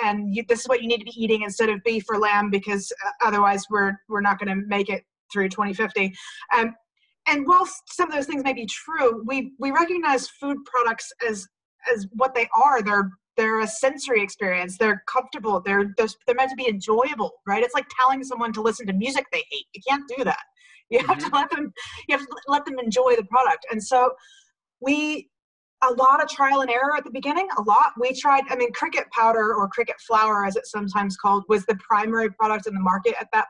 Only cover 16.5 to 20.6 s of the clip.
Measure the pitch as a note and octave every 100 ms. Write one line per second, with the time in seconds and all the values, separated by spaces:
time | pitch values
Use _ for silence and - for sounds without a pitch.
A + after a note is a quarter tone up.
16.5 | C4 B3 G3+ A3 A3 C#4+ A#3+ F3+ - G3+
17.5 | G#3+ B3 C#4+ - - C4 C4+ C4+ A#3+ A#3
18.5 | A3 A3 A3 G3+ F#3+ B3+ C#4 - E3 -
19.5 | - - G3 C4 C#4 C#4 C4 G3 - -
20.5 | _